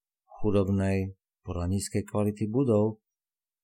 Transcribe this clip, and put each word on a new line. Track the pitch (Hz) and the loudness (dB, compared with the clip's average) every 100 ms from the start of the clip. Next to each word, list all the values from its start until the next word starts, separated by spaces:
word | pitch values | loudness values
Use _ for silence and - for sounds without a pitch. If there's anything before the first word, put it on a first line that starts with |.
| _ _ _ - | _ _ _ -4
chudobnej, | 107 101 95 98 95 95 98 - _ _ | 0 2 2 2 2 0 -2 -8 _ _
podľa | - 87 87 | -10 -6 -2
nízkej | 98 - 104 98 | -2 -2 -6 -4
kvality | 104 104 104 107 | -2 -2 -2 -2
budov, | 120 135 104 110 107 _ _ _ _ _ _ | 0 2 4 2 -2 _ _ _ _ _ _